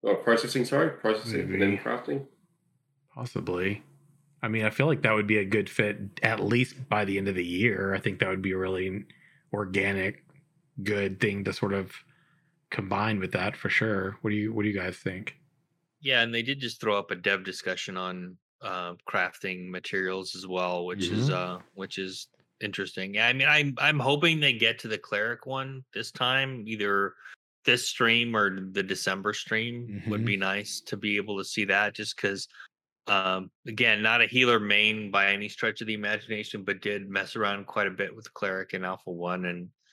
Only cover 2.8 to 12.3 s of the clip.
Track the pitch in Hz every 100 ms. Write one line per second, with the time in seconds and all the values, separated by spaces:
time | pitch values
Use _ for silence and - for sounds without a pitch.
2.8 | _ _ _ - 123 - - 90 95 104
3.8 | - _ _ _ _ _ 117 110 107 -
4.8 | 143 135 117 110 104 107 95 107 101 -
5.8 | 107 101 98 - 110 110 98 120 123 -
6.8 | 127 107 101 98 98 92 87 90 117 95
7.8 | 98 98 98 95 95 95 95 92 92 95
8.8 | 95 95 - - _ _ _ 104 98 95
9.8 | 98 98 95 - _ - _ _ _ -
10.8 | 98 104 98 95 110 101 98 98 101 98
11.8 | 95 - _ _ _